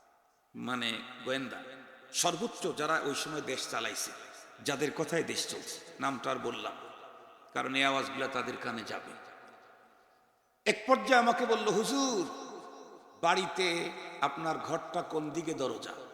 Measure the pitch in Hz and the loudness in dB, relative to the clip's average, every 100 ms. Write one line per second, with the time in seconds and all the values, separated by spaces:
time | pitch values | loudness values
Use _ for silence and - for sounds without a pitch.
0 | _ _ _ _ _ 117 120 123 117 110 | _ _ _ _ _ -8 -4 -2 0 -2
1 | 120 - 120 135 127 - - - - - | -6 -8 -2 -2 -2 -8 -12 -14 -18 -20
2 | - - 175 170 233 - 180 135 151 160 | -6 2 2 2 -2 -2 -2 0 2 2
3 | 143 131 151 151 131 127 - 120 113 95 | 2 0 -2 -4 -2 -2 -2 -2 -2 -2
4 | - - - - - - 110 135 143 - | -6 -8 -14 -16 -18 -6 -2 2 0 0
5 | 156 165 135 113 - 104 - - - - | 0 2 2 0 -2 -4 -8 -10 -12 -2
6 | 135 127 135 127 117 113 104 - - - | -2 0 -2 0 -2 -4 -6 -8 -12 -14
7 | - - - - - - 131 135 139 135 | -16 -18 -20 -20 -6 -2 2 4 4 4
8 | - 131 131 127 120 131 127 113 104 98 | 0 -2 -2 0 -2 -4 -4 -4 -4 -6
9 | - - - - - - - - - - | -8 -14 -16 -18 -20 -20 -20 -20 -20 -20
10 | _ _ _ _ _ _ - 208 - 262 | _ _ _ _ _ _ 0 2 6 4
11 | 208 254 233 233 240 220 214 196 196 277 | 8 8 8 4 4 4 4 4 4 2
12 | 269 220 156 - - - - - - - | 2 2 0 -4 -10 -12 -12 -14 -16 -18
13 | - - 165 185 185 - 185 170 165 - | -16 2 6 6 4 2 2 2 -2 -6
14 | - - 143 160 160 160 - 165 - 180 | -8 0 0 0 -2 -2 -2 -2 -2 -4
15 | 170 156 156 147 165 139 127 110 - - | -2 -2 -2 -4 -4 0 -2 -2 -6 -10
16 | 127 | -12